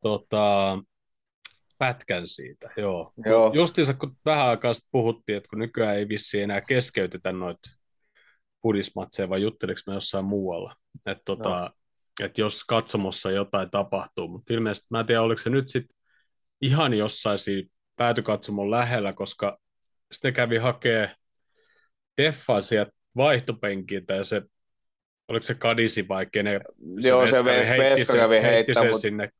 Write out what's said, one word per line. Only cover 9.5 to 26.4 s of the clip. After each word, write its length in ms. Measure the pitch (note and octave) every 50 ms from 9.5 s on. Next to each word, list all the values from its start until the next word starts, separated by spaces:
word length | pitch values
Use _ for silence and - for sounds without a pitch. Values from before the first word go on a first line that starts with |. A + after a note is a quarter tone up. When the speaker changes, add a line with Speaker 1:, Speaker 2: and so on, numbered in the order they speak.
| A2 _ - G#2 F#2 - - -
Speaker 1:
me 60 | G2
jossain 320 | G2 - - - G2 F#2+
muualla? 500 | G2 G2+ G2+ F#2+ F#2 F2 E2+ F#2 F#2 - _ _ _ _ - _
Et, 120 | G#2 G2 - _
tota, 240 | - G2 G#2 A2 G2+
Speaker 2:
Joo. 200 | F#2 F2+ F2 - _ _ _ _ _ _ _ _ _ - G2+ G2
Speaker 1:
et 100 | - -
jos 260 | G#2+ G#2+ - - -
katsomossa 680 | _ A#2 A2+ A2 - - A2 G2 F#2+ F#2 - - G2
jotain 380 | F#2+ G2 G2+ G2 - G2+ F#2+ F#2
tapahtuu, 580 | - G2+ G2 G2 - F#2+ - - _ - F2+ E2
mut 240 | F2 G2+ - _
ilmeisesti, 360 | A#2 A2+ A2+ A2 G2+ - - _
mä 80 | A#2 A2+
en 60 | A2+
tiedä, 160 | A2 A#2+ A2+
oliko 200 | A2+ A2+ A2+ -
se 80 | - A#2
nyt 200 | B2 C#3 C3+ C3
sit 160 | - C3 B2 _ _ _ _ _ _ _ _ _ _ _ _ _ _ _
ihan 320 | - C3+ C3 D#3 D#3+ C#3 A#2+
jossain 460 | G#2 G#2 G#2+ - - - A2 G#2 G2+
siinä 300 | - - G2+ G2 F#2 _ _ _ _ _ _
päätykatsomon 760 | - A#2+ A#2+ A#2+ A#2 A2 - G#2+ G2+ - - G#2 G2+ G2+ G2+
lähellä, 420 | A2 A#2 A#2+ A#2 B2 A#2+ G#2 G2 F#2+
koska 440 | - G2 F#2+ - _ - G2+ - _ _ _ _ _ _ _ _ _ _ _
sitten 220 | - - - C3+ B2+
kävi 240 | C3 B2 A#2 A#2 A2+
hakee 580 | A2+ B2+ B2 - - B2+ A#2 A2 G#2+ G2+ - _ _ _ _ _ _ _ _ _ _ _ _ _ _ _ _ _ _ _ _ -
Deffa 440 | C#3 D#3 D3+ - - - B2 G#2
sieltä 300 | G2 - A#2 G#2+ G2+ - _ _ _ _ _ A#2
vaihtopenkiltä, 960 | C3 D3+ D3 B2 B2+ - A2+ - - G#2 G2+ G2 F#2+ F#2 G2+ G2 F2+ - F#2+
ja 100 | F#2+ G2
se, 180 | - A2 G#2 - _ _ _ _ _ _ _ _ _ _ _ _ _ _ _ _ _
oliko 160 | - A2+ -
se 100 | - A#2+
Kadisi 520 | B2+ - A#2 A#2 A#2 A2+ A2 - A2 G2 F#2
vai 200 | G2 F#2+ F#2+ -
kenen, 300 | - G#2+